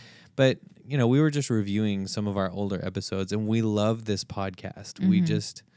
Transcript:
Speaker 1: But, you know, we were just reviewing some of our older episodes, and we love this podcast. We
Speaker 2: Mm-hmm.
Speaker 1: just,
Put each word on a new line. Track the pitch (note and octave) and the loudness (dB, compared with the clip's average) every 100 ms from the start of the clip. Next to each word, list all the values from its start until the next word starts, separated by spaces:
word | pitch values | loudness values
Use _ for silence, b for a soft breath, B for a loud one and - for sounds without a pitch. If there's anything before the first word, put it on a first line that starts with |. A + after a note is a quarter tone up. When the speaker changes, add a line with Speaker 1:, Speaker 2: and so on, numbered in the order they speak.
| B B B - | B B B 2
Speaker 1:
But, | C3+ - - - A2 | 4 2 -6 -20 -6
you | C#3 | 0
know, | A#2+ | 4
we | C3+ | 6
were | D#3 | 4
just | D3 C3+ | 2 0
reviewing | A2+ G2 G2+ G#2+ G2 F#2+ | 0 0 0 0 0 -2
some | - G#2 | -4 -2
of | G2 | 0
our | F#2+ | -2
older | F#2 G2+ F#2 | -2 -4 -2
episodes, | F#2 F#2 - F#2+ F#2+ | -4 -6 -6 -4 -2
and | G#2 G#2+ | -2 0
we | A2+ | 0
love | A2 G#2 G#2+ A2+ A2 | 2 2 2 0 -2
this | F#2+ | -4
podcast. | - - G2 F#2 G2 - G#2 - | -4 -6 -8 -8 -12 -12 -16 -2
We | F#2+ - | 2 4
Speaker 2:
Mm-hmm. | F3 | 2
Speaker 1:
just, | G#2+ - - - | 0 -4 -12 -20